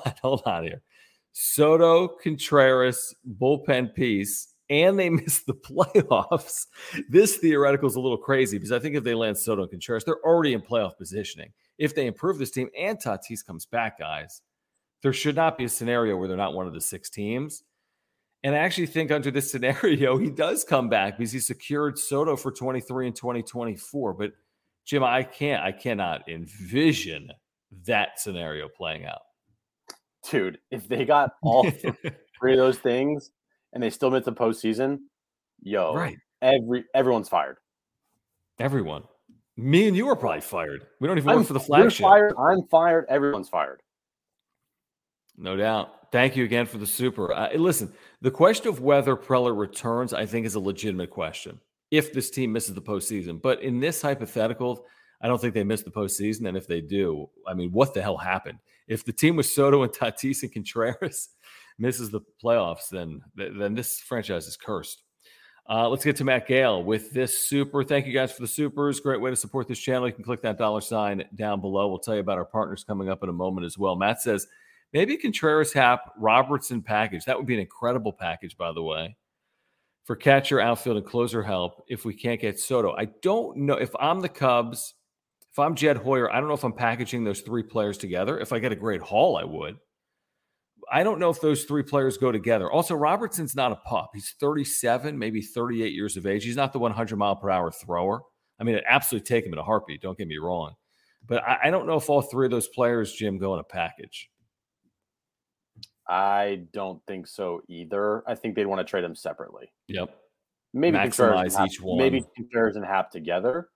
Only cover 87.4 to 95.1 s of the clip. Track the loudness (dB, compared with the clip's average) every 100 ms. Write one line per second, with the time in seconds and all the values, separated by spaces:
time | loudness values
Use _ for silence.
87.4 | -4 -6 -2 -2 -2 -4 -4 -2 -2 -2
88.4 | -4 -4 -2 -2 -4 -4 0 4 4 2
89.4 | -4 -8 -10 -12 _ _ _ _ _ _
90.4 | _ _ _ _ -2 0 2 2 0 2
91.4 | 0 0 -2 -4 0 0 0 2 0 0
92.4 | 2 0 2 0 0 0 2 0 -2 -6
93.4 | -6 -2 -2 -2 -4 -4 -4 -12 -14 -4
94.4 | -2 -2 -2 -2 0 0 -2